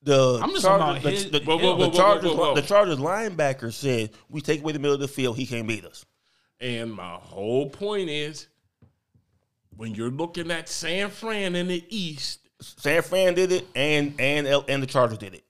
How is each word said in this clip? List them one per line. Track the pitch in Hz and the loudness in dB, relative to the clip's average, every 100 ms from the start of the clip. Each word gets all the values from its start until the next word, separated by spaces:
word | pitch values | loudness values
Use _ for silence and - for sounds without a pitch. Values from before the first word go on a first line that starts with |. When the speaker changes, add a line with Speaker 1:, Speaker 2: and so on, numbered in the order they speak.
| 139 | 4
Speaker 1:
The | 135 131 123 | 6 6 4
Speaker 2:
I'm | - | 0
just | - | 2
Speaker 1:
Chargers, | |
Speaker 2:
talking | 185 196 156 139 | 4 6 4 0
about | |
Speaker 1:
the, | 143 | -2
Speaker 2:
his, | 202 196 | -2 -2
Speaker 1:
the, | 147 | -2
Speaker 3:
Whoa, | 143 165 | 2 2
whoa, | |
Speaker 1:
the | 180 180 | 4 4
Speaker 3:
whoa, | 175 | 4
whoa, | 170 | 6
Speaker 1:
Chargers, | 196 185 175 | 6 6 2
Speaker 3:
whoa, | 156 | 2
whoa. | 160 143 | 2 2
Speaker 1:
the | |
Chargers | 143 202 202 143 | 4 4 4 2
linebacker | 151 202 226 170 143 131 117 | -2 -2 -4 0 -2 0 -6
said, | 110 135 120 110 - _ | -4 -2 0 -2 -10 _
"We | 151 | -10
take | 139 151 | -2 -2
away | 156 | -2
the | 143 | -2
middle | 143 139 | 0 0
of | |
the | 139 | -2
field, | - 127 117 | -2 -2 -2
he | 131 | -6
can't | 120 110 | -6 -4
beat | 107 | -6
us." | 87 - - _ _ _ _ _ | -8 -20 -20 _ _ _ _ _
Speaker 3:
And | 123 120 113 | -8 -6 -8
my | 104 90 87 | -10 -12 -14
whole | - 92 107 127 147 | -16 -8 -2 -2 -2
point | - 202 208 175 | -6 -6 -4 -4
is, | 147 147 151 - _ _ _ _ _ _ _ _ _ _ _ _ 101 | -6 -8 -12 -20 _ _ _ _ _ _ _ _ _ _ _ _ -14
when | 113 | -10
you're | 104 117 | -6 -6
looking | 135 170 175 165 | -4 -6 -6 -6
at | 165 160 | -6 -6
San | - 165 180 202 | -8 -4 -4 -4
Fran | 202 226 214 190 175 | -6 -6 -4 -2 -2
in | 180 | -2
the | 180 170 | -4 -6
East, | 220 170 147 - - _ _ | -8 -8 -8 -10 -10 _ _
Speaker 1:
San | - - 139 165 | -20 -6 0 0
Fran | - 185 185 175 | 2 2 4 4
did | 185 | 2
it, | 180 - 127 | 0 -2 -2
and, | 147 151 143 143 | 2 2 0 0
and | 131 147 139 | 0 0 2
L-, | 139 139 | 0 0
and | 139 | -4
the | 131 | 0
Chargers | 139 120 110 | 2 2 0
did | 98 | -12
it. | 90 | -16